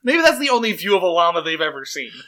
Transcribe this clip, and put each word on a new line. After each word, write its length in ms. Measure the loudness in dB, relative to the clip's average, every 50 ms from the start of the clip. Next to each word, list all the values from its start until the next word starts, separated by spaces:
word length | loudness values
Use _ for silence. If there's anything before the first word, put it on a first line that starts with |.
Maybe 200 | _ 0 0 4
that's 160 | 4 4 4 4
the 100 | 0 0
only 220 | 0 0 0 -2
view 240 | -4 -4 0 0 2
of 60 | 2
a 40 | 2
llama 360 | 2 2 2 2 2 2 0
they've 180 | -2 -4 -4 -2
ever 240 | -2 -4 -4 -8 -12
seen. 260 | -12 -10 -10 -12 -12 -14 -20 -18